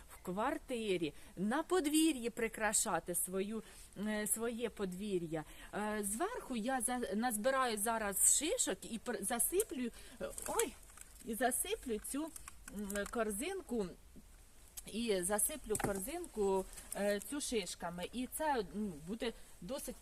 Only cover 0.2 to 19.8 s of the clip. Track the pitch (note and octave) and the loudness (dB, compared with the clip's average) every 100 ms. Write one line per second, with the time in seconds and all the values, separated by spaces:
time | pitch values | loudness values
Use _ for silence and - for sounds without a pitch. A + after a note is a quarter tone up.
0.2 | - F#3 B3 D#4+ - A#3+ A3 F3+ D#3 - | -4 0 0 0 -2 -2 2 2 2 -4
1.2 | - - G#3 C4+ D#4+ F#4 D4 D#4 D#4+ C4+ | -12 -2 0 2 4 4 6 6 6 4
2.2 | A#3 - A3+ - G#3+ G#3 A3+ E3+ - F3 | 0 0 -2 2 2 4 4 2 2 -2
3.2 | - F#3+ G3 A3 - - - - G#3 G#3+ | 0 0 -2 -2 -6 -14 -16 -6 -2 0
4.2 | G#3+ A3 A#3 A3+ A#3 - G3 F3+ G#3 F#3 | 2 2 0 -2 -4 -2 -4 -2 0 0
5.2 | E3 D#3 D3+ - - F#3 G#3 G#3+ G#3 A3 | 0 -2 -4 -12 -8 -4 -2 0 0 0
6.2 | F#4 A#4+ - B3 G#3+ C4 A3+ B3 A#3+ G#3 | -2 -2 -4 -2 0 2 2 0 0 0
7.2 | B3+ G#3+ A#3 C4+ B3+ G#3+ G#3+ A3+ G#3 G3 | 0 2 2 4 2 2 2 2 0 6
8.2 | - - D#4 B4 - F#3+ - A3+ - A3+ | 6 6 4 2 2 0 -4 -6 -2 -2
9.2 | G3+ A#3+ - F4+ A4 D4 A#3+ - - - | 0 2 4 4 2 0 -4 -4 -14 -8
10.2 | - - - - F#4 - - - - - | -8 -6 -2 2 2 0 -16 -18 -18 -14
11.2 | - A3 B3 B3+ F4+ A4 C4+ G#3+ - C4+ | -8 2 2 2 0 -2 -2 -4 -2 -4
12.2 | D#4+ - - - - F3+ G3+ G3+ G3+ A#3+ | -4 -8 -14 -14 -10 -8 -4 -2 -2 0
13.2 | A3 G3+ D#4 G4 - A#3 F#3 - - - | 0 0 -2 -4 -2 -2 -2 -4 -16 -18
14.2 | - - - - - - - G#3 A#3 F#3+ | -18 -20 -20 -20 -16 -14 -8 -4 2 4
15.2 | F3 G#3 - D4+ A3 G#3+ A3+ G3 F#3+ E4+ | 4 2 2 0 -2 0 2 0 -2 -4
16.2 | F4 A3 G3 F#3+ F#3 - - - G3+ G3+ | -6 2 4 4 0 -8 -8 0 2 2
17.2 | - D4 - A3+ F3 - F3 F3 F3+ A3+ | 0 -4 0 -2 -2 -4 -6 -4 -6 -4
18.2 | B3+ - D#4 C4 F3+ F3 G#3+ D3 D#3+ A3+ | -4 0 2 2 0 -2 -4 -4 -6 -2
19.2 | A#3+ - - - F3 C4+ | -2 -4 -12 -14 -6 -6